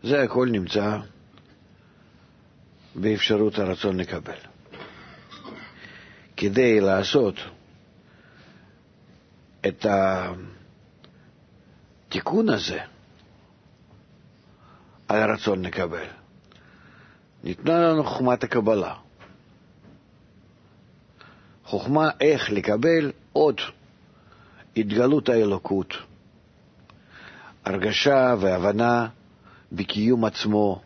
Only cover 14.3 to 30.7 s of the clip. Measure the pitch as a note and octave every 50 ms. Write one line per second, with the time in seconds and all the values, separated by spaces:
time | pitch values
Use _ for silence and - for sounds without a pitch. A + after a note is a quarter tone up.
14.3 | _ _ _ _ _ _ - - - - - - - - _ - G#2 G#2+ G#2+ G#2
15.3 | A2 G#2 - A2 G2 F#2 F2+ F2+ E2+ G2 F#2 E2+ D#2+ E2+ D#2+ - - - - _
16.3 | _ - _ _ - - - - - - - - - - - - - _ _ _
17.3 | _ _ - - F#2 - C3 D3+ E3 E3+ E3+ E3 D#3+ D#3 C#3+ - - - C3 B2
18.3 | B2 A#2+ - A#2+ - A#2+ G#2 G#2+ A2+ G2+ F2 F2 - - - _ _ _ - -
19.3 | - _ _ _ - _ _ _ _ _ _ - - - _ _ _ _ _ _
20.3 | _ - _ _ _ _ _ _ _ _ _ _ _ _ _ _ _ _ - -
21.3 | - - - - - _ _ - - G2 F#2+ A#2+ C#3+ D3+ D#3 D3+ - - C3+ D3+
22.3 | D3+ B2+ - - G#2 G2 F2 G#2+ G#2 G#2+ B2+ E3 E3 E3 D3+ C#3 - - _ _
23.3 | _ D3 D#3 D3+ - - - - - _ _ _ _ _ _ _ _ _ _ -
24.3 | - - - - - - - _ _ A2+ A2 G2+ G#2 A2 A#2+ C3 D3 D3+ - -
25.3 | A#2+ A2+ A2 G#2 G2 F#2 - - G2 F#2+ F2+ - - - - - - - _ _
26.3 | _ _ _ _ _ _ _ _ _ _ - _ - - _ _ - - - -
27.3 | - - - - - _ _ G2 F#2+ G2 F2+ G#2+ G2+ - - C#3+ C#3 C3+ B2+ B2+
28.3 | B2 G2+ F#2 F#2+ F#2 F2+ F2 G2+ G2+ G#2+ A#2 A#2+ A#2+ A#2+ A#2 A2+ - _ _ -
29.3 | - _ _ - - - - _ - F2 G2+ - - G#2 G#2+ A#2 B2+ A#2 A2+ G#2+
30.3 | - - - G#2+ G#2 G#2 G#2 G2+